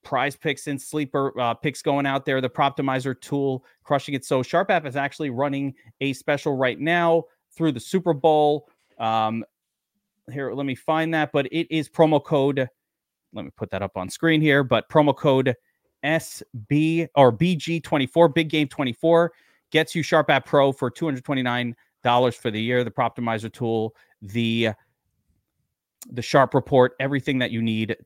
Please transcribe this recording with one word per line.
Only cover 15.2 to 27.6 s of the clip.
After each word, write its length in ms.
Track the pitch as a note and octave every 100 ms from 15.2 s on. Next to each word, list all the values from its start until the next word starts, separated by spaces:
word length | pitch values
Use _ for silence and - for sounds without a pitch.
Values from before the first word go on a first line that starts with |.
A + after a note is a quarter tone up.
| D3+ C3 C3 A#2+ _ _ _ _
S 380 | C#3+ D#3+ - - - A#2+ G#2
B 400 | D3 D#3 E3 E3 C#3+
or 160 | C3
B 240 | A2+ F3 E3+
G 240 | - E3
twenty-four, 500 | - D3+ C3 E3 E3+
Big 180 | E3 D#3+
Game 200 | D#3 C#3+
twenty-four, 680 | - C3 A#2 E3 E3+ E3+ _ _ _ _
gets 240 | D#3 D#3+ F3
you 80 |
Sharp 260 | C#3+ D#3+ D3
App 160 | C3+ -
Pro 260 | D#3+ C#3
for 180 | C3 B2+
two 160 | - E3
hundred 200 | C3 -
twenty-nine 500 | C3+ B2 B2 A#2+ A2+ _ _
dollars 320 | A#2+ A#2+ B2+ -
for 140 | A#2+
the 120 | G#2+
year, 220 | A2+ B2
the 80 | A#2
Proptimizer 600 | A#2 A#2 - A#2 A2 A2
tool, 440 | - A#2 A2+ A2 _ _ _
the, 460 | G#2 A2+ A#2 A2+ A2+ G2+ _ _ _ _ _ _ _ _ _ _ _ _ -
the 100 | B2
Sharp 320 | - D3 B2+
Report, 400 | C#3 - C3+ B2 -
everything 380 | C3+ C#3+ C#3 C3
that 120 | A#2+
you 100 | A2+